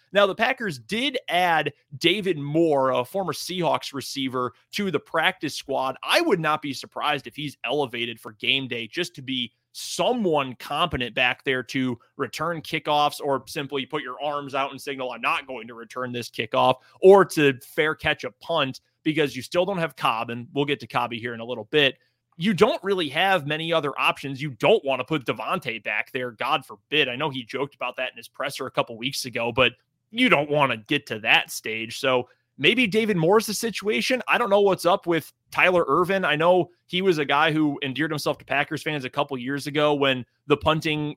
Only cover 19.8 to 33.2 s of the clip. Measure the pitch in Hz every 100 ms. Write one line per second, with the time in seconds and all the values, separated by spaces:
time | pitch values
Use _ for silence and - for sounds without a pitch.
19.8 | 160 - 139 113 117 120 120 139 143 143
20.8 | 117 131 117 120 120 113 117 113 107 151
21.8 | 135 - _ _ _ - 190 175 220 330
22.8 | 196 190 147 156 190 185 143 156 165 165
23.8 | 143 - 147 165 139 131 151 113 147 226
24.8 | 135 127 123 156 123 117 113 185 123 113
25.8 | 113 107 - 131 123 110 123 151 127 107
26.8 | _ 151 127 123 156 131 110 127 143 -
27.8 | 127 127 127 117 - - - - 127 -
28.8 | - 113 131 - 127 117 120 113 120 -
29.8 | _ _ _ 226 254 147 147 143 135 113
30.8 | 107 147 - 110 113 151 - - 117 110
31.8 | 113 - 135 127 123 _ _ - 151 233
32.8 | 226 220 220 180